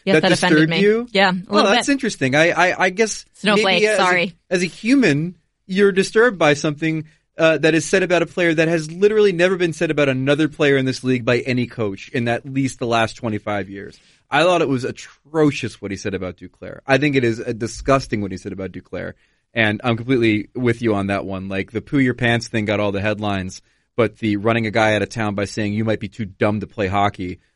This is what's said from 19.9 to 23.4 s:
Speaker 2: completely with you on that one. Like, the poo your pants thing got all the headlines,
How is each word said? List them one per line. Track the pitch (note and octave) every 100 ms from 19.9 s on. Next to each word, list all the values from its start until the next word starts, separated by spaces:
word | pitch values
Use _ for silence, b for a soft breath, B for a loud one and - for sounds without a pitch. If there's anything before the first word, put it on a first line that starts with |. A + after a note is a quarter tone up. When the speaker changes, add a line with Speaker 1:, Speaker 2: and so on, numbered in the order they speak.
| A2+
Speaker 2:
completely | A#2 C3 A2+ G#2+ -
with | - B2 A#2
you | A#2
on | G2+ G2
that | G2 F2
one. | F#2+ F#2+
Like, | G2 F#2+
the | G#2+
poo | - D3
your | B2+
pants | A#2+ A#2+ A#2 -
thing | A2+
got | G#2 G#2
all | G#2
the | G2
headlines, | G#2+ G#2 G#2 G2